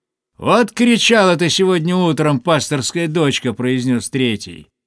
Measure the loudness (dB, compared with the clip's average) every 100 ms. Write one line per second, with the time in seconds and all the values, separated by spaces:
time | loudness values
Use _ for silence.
0 | _ _ _ -6 0 2 0 0 2 2
1 | 2 4 4 2 0 0 0 0 0 0
2 | 0 0 0 0 0 0 0 -4 -4 -4
3 | -2 0 0 0 -4 -4 -2 -2 0 -2
4 | -2 -2 -2 -4 -8 -18 -20 _